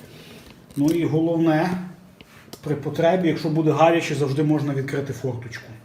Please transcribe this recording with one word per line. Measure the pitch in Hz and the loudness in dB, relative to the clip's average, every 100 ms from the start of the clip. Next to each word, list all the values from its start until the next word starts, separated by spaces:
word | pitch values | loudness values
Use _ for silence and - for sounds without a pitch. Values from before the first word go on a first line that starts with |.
| - - - - - - - - | -18 -20 -20 -20 -20 -20 -12 -2
Ну | 147 | 0
і | 170 | 2
головне, | 147 151 165 165 165 156 180 185 - - - - - - - - | 0 0 0 2 2 2 0 -2 -8 -16 -20 -20 -20 -20 -20 -12
при | 147 143 | -6 -6
потребі, | 151 147 165 185 165 | -4 0 2 4 2
якщо | 139 160 | 0 0
буде | 151 156 | 2 2
гаряче, | 143 165 170 - | 4 4 4 0
завжди | 139 143 135 | -2 0 0
можна | 151 151 139 | 2 2 0
відкрити | 135 135 139 135 | -2 -4 -4 -6
форточку. | 127 131 117 - - - - | -6 -6 -6 -10 -14 -16 -20